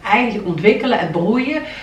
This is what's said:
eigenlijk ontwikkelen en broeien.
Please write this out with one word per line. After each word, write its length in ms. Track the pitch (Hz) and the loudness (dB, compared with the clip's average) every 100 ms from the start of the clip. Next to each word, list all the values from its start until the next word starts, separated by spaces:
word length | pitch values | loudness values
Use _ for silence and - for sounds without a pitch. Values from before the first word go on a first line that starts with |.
| - | 0
eigenlijk 360 | 220 240 208 175 | 2 2 -2 -4
ontwikkelen 520 | 156 196 247 269 226 | 2 4 4 2 0
en 120 | 170 | -2
broeien. 500 | 170 190 247 262 302 - - | 0 0 0 0 -4 -6 -12